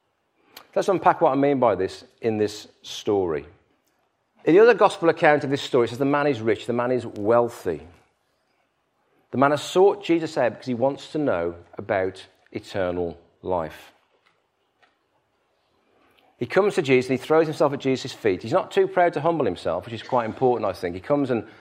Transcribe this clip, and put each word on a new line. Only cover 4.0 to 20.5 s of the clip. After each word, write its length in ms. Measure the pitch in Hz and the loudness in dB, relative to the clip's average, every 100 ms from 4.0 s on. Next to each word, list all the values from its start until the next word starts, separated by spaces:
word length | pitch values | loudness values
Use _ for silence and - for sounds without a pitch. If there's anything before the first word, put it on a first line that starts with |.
| _ _ _ _ | _ _ _ _
In 100 | - | 4
the 60 | 175 | 6
other 140 | 233 | 8
gospel 340 | 196 202 - 165 | 6 4 2 0
account 360 | 151 165 147 | 4 4 4
of 60 | 139 | 2
this 120 | 135 | -4
story, 220 | - 135 | 0 0
it 40 | 117 | 0
says 100 | 120 | 0
the 60 | |
man 220 | 139 147 147 | -2 0 0
is 140 | 117 | 0
rich, 260 | 110 101 - | -2 -2 -2
the 60 | |
man 200 | 120 123 | -4 -2
is 140 | 127 113 | -2 -4
wealthy. 800 | 104 104 117 120 - 92 76 82 _ _ _ _ _ _ _ _ _ _ _ _ _ _ | -4 2 2 2 -4 -8 -8 -10 _ _ _ _ _ _ _ _ _ _ _ _ _ _
The 60 | 120 | 0
man 120 | 139 | 2
has 120 | 147 | 0
sought 400 | - 180 196 - | 0 4 4 2
Jesus 360 | - 170 156 - | 0 -2 -2 -2
out 140 | 120 | -2
because 140 | - 131 | -2 -6
he 80 | |
wants 380 | 120 135 139 - | -2 -2 -2 -8
to 60 | 156 | -4
know 380 | 143 90 87 87 - - | -2 -2 -4 -8 -14 -12
about 500 | 107 101 92 92 - _ _ | -4 -2 -2 -8 -18 _ _
eternal 640 | - - 104 90 90 85 80 _ _ | -14 -10 -6 -4 -4 -6 -8 _ _
life. 500 | 92 90 78 - - _ _ _ _ _ _ _ _ _ _ _ _ _ _ _ _ _ _ _ _ _ _ _ _ - | -6 -4 -6 -12 -20 _ _ _ _ _ _ _ _ _ _ _ _ _ _ _ _ _ _ _ _ _ _ _ _ -10
He 80 | 120 | -2
comes 280 | 180 202 196 | 0 2 0
to 60 | |
Jesus 280 | 139 127 127 | 2 2 2
and 80 | 127 | -2
he 60 | |
throws 220 | - 156 156 | 2 2 2
himself 260 | 151 151 | 0 0
at 80 | 139 | 0
Jesus' 320 | 135 127 127 | -2 -2 -4
feet. 300 | - 110 92 | -4 -2 -2
He's 100 | 110 | 0
not 180 | 175 - | -2 0
too 160 | - 190 | 0 0
proud 260 | 190 175 | 2 0
to 60 | 165 | 0
humble 240 | 160 165 | -2 0
himself, 400 | 117 87 - 82 | -2 -4 -4 -4
which 100 | 104 | -6
is 80 | 110 | -12
quite 220 | - 127 | -4 -2
important, 440 | 110 104 131 | -2 0 0